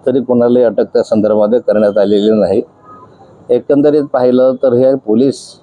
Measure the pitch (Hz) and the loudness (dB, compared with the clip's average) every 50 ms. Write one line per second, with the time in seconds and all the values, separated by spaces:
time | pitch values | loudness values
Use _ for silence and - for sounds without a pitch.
0 | _ 135 123 139 120 - 123 120 120 120 123 123 123 113 101 - 113 - - 117 | _ -2 -2 -2 -2 0 0 0 2 2 2 2 2 2 0 -2 -4 -2 -2 -2
1 | 110 - 113 107 101 104 107 107 104 104 117 120 - - 104 107 107 104 101 107 | -2 0 -2 0 0 0 2 0 0 0 0 -2 -2 0 0 0 0 0 0 0
2 | 101 98 104 101 104 110 107 107 95 87 98 117 - - _ _ - - - - | 0 0 0 0 2 0 0 0 0 0 0 -4 -4 -6 _ _ -20 -20 -20 -20
3 | - - - - - - - - - - 123 120 113 - 143 143 143 151 147 151 | -20 -20 -20 -20 -20 -20 -20 -20 -4 -4 -4 -2 0 0 0 2 2 2 0 0
4 | 139 139 - 131 127 127 123 127 127 131 127 123 - 131 120 120 131 131 139 131 | -2 -2 -4 -2 0 0 2 2 2 0 0 0 -2 0 0 2 2 0 0 -2
5 | _ 107 107 113 131 139 - - - - - - | _ -2 0 0 0 -2 -2 -6 -14 -20 -20 -20